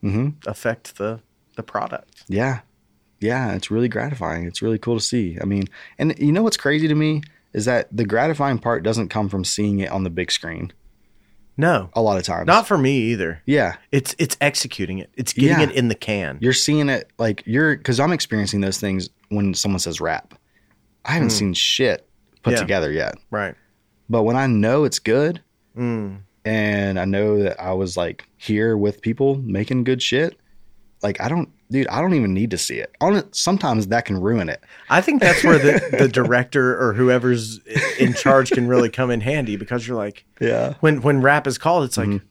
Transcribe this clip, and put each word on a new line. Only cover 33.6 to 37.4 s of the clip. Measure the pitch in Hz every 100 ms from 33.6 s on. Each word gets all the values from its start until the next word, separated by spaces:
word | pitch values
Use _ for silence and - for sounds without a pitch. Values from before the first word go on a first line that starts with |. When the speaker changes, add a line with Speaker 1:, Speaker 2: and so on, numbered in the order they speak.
| 156 113 98
Speaker 1:
that | 113
can | 117 98
ruin | 92 117 85
it. | - - - -
Speaker 2:
I | 160
think | 196 294
that's | 185 175
where | - 160
the, | 139 147 - -
Speaker 1:
<laughs> |
Speaker 2:
the | 135
director | 117 123 123 127 143 127 107
or | 120
whoever's | 104 127 127 123 123